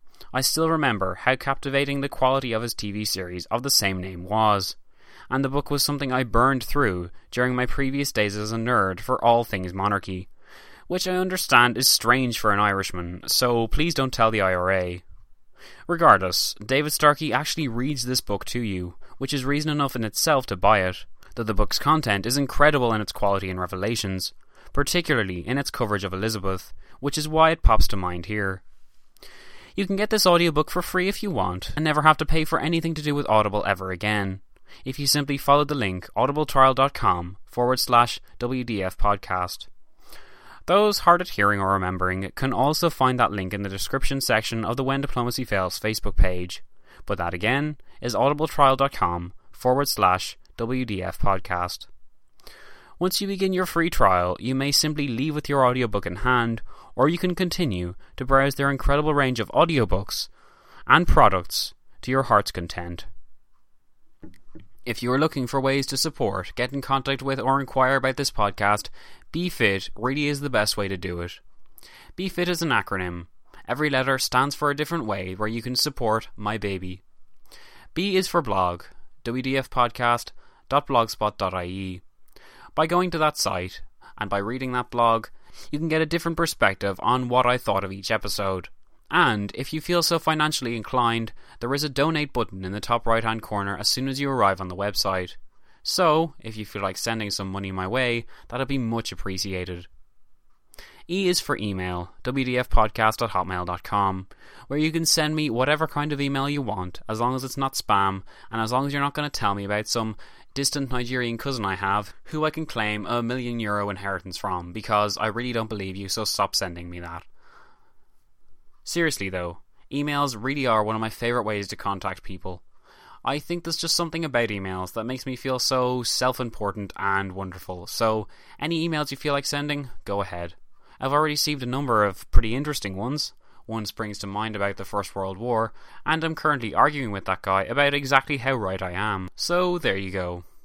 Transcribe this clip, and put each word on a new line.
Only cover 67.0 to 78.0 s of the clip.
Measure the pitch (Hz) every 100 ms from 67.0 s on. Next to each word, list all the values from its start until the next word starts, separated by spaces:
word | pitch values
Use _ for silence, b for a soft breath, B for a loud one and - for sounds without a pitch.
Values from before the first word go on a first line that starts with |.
| 135 135
with, | 135 131
or | 123 139
inquire | 131 131 127 135
about | 131 131
this | 135
podcast, | - 101 - 104 104 - B B B -
BeFit | 165 180 - 104 98 -
really | - 123 143
is | 147 139
the | 143
best | 113 107
way | - 98
to | 92
do | 92 87
it. | 87 - - - - - B B B -
BeFit | 185 175 175
is | 165
an | 160
acronym. | 113 - 95 90 87 87 - B B -
Every | 127 151
letter | 131 131 131
stands | - 127 139
for | - 147
a |
different | 139 151 170
way | 107 98 92
where | 92 107
you | 117
can | 123
support | 127 147 - 113 110 -
my | - 104 110
baby. | 101 95 95 95 - - - - B B B B B
B | -